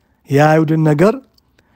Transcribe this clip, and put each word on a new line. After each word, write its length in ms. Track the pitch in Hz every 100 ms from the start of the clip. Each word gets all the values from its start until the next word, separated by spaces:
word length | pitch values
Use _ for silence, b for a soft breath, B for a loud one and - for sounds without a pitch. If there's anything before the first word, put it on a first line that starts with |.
| _ _ -
የአይሁድን 540 | 139 151 160 160 160
ነገር 320 | 156 147 185 262 - _ _ _ _